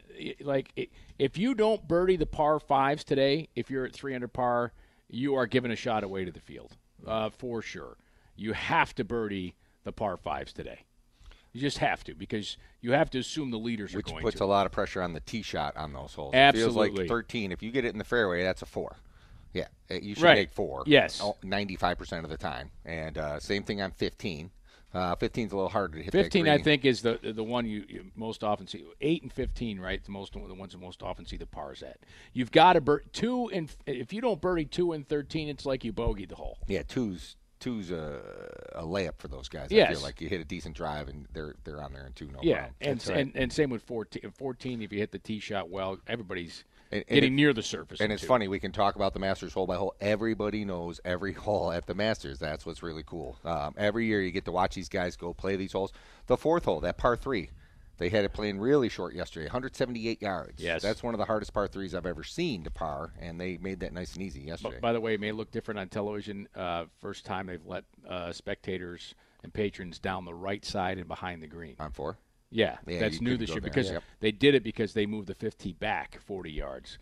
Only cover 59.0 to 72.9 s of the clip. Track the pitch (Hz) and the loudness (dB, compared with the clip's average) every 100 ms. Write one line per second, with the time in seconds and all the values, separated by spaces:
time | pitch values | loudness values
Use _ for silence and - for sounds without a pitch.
59 | 87 73 82 82 76 123 131 - 127 117 | -6 -6 -6 -6 -6 -4 -6 -2 -2 -2
60 | 113 113 101 87 - - 85 82 98 110 | -2 -2 -2 -4 -6 -6 -2 0 0 -2
61 | 120 113 104 107 101 - 98 95 95 87 | -2 -2 0 0 0 -2 -2 -4 -6 -4
62 | 87 80 78 - 175 101 82 - 82 71 | -4 -6 -8 -4 -2 -2 -6 -6 -6 -4
63 | 82 - 85 82 92 85 95 92 92 87 | -8 -10 -10 -6 -6 -6 -6 -6 -8 -8
64 | 90 - - 67 71 85 107 120 120 117 | -10 -8 -10 -8 -10 -8 -8 -2 0 0
65 | 110 107 107 107 107 117 - 104 92 110 | 2 0 -2 -4 -6 -8 -6 -6 -6 -4
66 | 104 104 104 101 98 101 90 85 82 _ | -4 -4 -8 -10 -10 -8 -4 -4 -6 _
67 | 104 98 - 95 95 87 92 92 - _ | -12 -10 -6 -6 -6 -10 -8 -10 -10 _
68 | - 90 87 85 - 101 - 90 87 87 | -10 -8 -6 -8 -8 -8 -4 -6 -6 -12
69 | - - _ _ - - 104 - 90 80 | -16 -20 _ _ -10 -2 -2 -2 -10 -6
70 | 98 92 90 85 95 101 - 104 92 95 | -4 -4 -6 -6 -4 -4 -4 -2 -2 -2
71 | 85 78 92 85 78 82 80 64 76 - | -6 -6 -6 -8 -12 -14 -14 -10 -10 -6
72 | 73 98 _ _ _ 110 98 - - | -6 -8 _ _ _ 2 2 2 -6